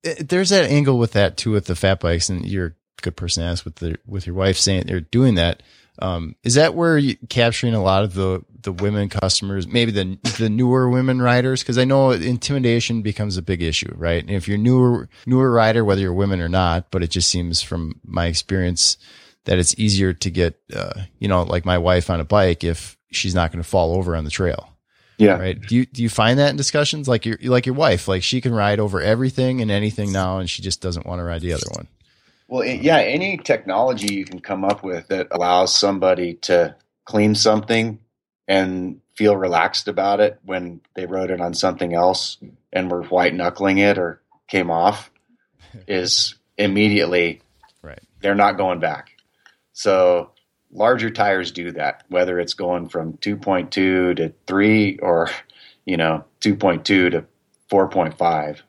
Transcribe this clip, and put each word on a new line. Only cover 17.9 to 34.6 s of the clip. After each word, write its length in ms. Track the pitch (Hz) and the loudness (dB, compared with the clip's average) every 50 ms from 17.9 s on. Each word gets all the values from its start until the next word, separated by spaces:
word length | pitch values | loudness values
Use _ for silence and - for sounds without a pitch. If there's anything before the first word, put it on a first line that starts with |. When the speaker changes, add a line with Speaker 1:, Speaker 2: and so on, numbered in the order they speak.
| 80 - _ | -10 -14 _
Speaker 1:
my 220 | - 92 90 85 | -6 -4 -2 -2
experience 720 | 85 82 - - - 98 95 90 90 90 - - - - _ _ - - - - - _ _ _ | 0 -2 -4 -4 -4 -2 -2 0 -2 0 0 0 0 -2 _ _ -20 -20 -20 -20 -20 _ _ _
that 120 | - 95 | 0 2
it's 200 | 92 85 - - - | 2 2 0 0 0
easier 320 | 110 107 98 98 98 95 | 0 2 2 2 2 0
to 180 | 87 - - 98 | 0 -2 -6 -4
get, 300 | 82 95 87 82 - _ _ _ - | 0 0 0 0 -2 _ _ _ -8
uh, 260 | - 50 50 - - 95 - _ _ | -8 -8 -8 -8 -12 -12 -14 _ _
you 100 | 107 101 | -2 0
know, 140 | 95 90 87 | 0 0 0
like, 200 | 85 85 90 85 | 0 -2 -2 0
my 140 | 90 90 | 0 0
wife 320 | 90 82 90 92 90 85 - | 2 4 4 2 2 2 0
on 100 | 90 82 | -4 -4
a 60 | 80 | -2
bike 400 | 76 104 104 95 90 85 - - | 2 4 4 4 4 2 0 -2
if 320 | 85 82 - - - - _ _ _ | -4 -4 -4 -8 -16 -20 _ _ _
she's 240 | - - - 95 90 | -6 -4 -4 0 0
not 160 | 90 85 80 - | 0 0 0 -2
gonna 100 | 85 82 | -8 -8
fall 320 | - - 95 85 82 85 | -2 0 0 2 2 0
over 220 | 95 92 90 82 | -2 -2 -2 -4
on 80 | 82 76 | -4 -4
the 60 | 73 | -6
trail. 380 | - - 95 85 - - - _ _ _ _ _ _ _ _ _ _ | -4 -2 -2 -2 -2 -4 -10 _ _ _ _ _ _ _ _ _ _
Speaker 2:
Yeah. 200 | - 107 101 95 87 | 4 6 6 6 4
Speaker 1:
Right. 220 | 92 92 92 - | 0 -4 -4 -6
Do 160 | 104 101 113 | -4 0 0
you, 80 | 123 127 | 0 0
do 180 | - - 127 117 | 0 -4 -4 -4
you 60 | 113 | -2
find 300 | - - 107 113 127 139 | 2 2 4 4 4 4
that 100 | 143 143 | 4 2
in 80 | 139 | 2
discussions? 500 | 143 135 - - 147 147 - - 151 143 | 0 -4 -2 0 0 0 0 -2 -4 -2
Like 180 | 131 123 107 - | -2 -2 0 0
your, 120 | 117 110 - | -4 -6 -4
like, 240 | - 127 127 123 120 | -2 0 0 2 2
your 100 | 131 127 | 0 0
wife, 340 | 135 156 139 95 87 - - | 2 2 2 2 0 0 -2
like, 120 | 95 92 | -2 -2
she 200 | 90 - 131 127 | -2 -2 -2 -2
can 120 | - 127 117 | -2 -2 0
ride 280 | 110 101 104 104 104 | 0 2 2 2 0
over 180 | 107 104 95 87 | 0 -2 -2 -2
everything 640 | 71 101 110 117 131 131 131 - 127 127 131 127 | 2 2 2 2 0 -2 0 0 -2 0 0 -2
and 100 | 113 107 | 0 0
anything 400 | 101 101 107 107 104 - 104 101 | 0 0 0 -2 -2 -2 -4 -2
now, 280 | 95 98 92 92 92 95 | -2 -2 -2 -2 -2 -4
and 100 | 92 90 | -4 -6
she 120 | - - | -8 -8
just 200 | 92 98 90 - | -6 -8 -8 -6
doesn't 240 | - 92 85 85 - | -6 -6 -6 -6 -8
wanna 180 | - 87 90 87 | -8 -10 -8 -6
ride 160 | 85 85 82 | -6 -6 -6
the 140 | 82 87 82 | -4 -4 -4
other 140 | - - - 50 | -4 -6 -8 -10
one. 140 | 50 50 - _ _ _ _ _ _ _ _ _ _ _ | -14 -14 -18 _ _ _ _ _ _ _ _ _ _ _
Speaker 2:
Well, 140 | _ 123 127 | _ -4 -4
it, 200 | 123 127 127 - 123 | -2 -4 -4 0 2
yeah, 140 | 151 160 143 | 4 4 4
any 380 | 110 107 131 156 185 202 190 | 4 2 -2 -2 -2 -4 -6
technology 760 | 160 - - 131 - - 95 92 104 123 131 123 107 101 101 101 | -8 -2 -2 -2 -2 -2 -4 0 0 0 0 0 -2 -2 -4 -4
you 100 | 98 92 | -4 -8
can 160 | 92 95 87 | -10 -14 -16
come 240 | - - 101 95 | -10 -10 -8 -4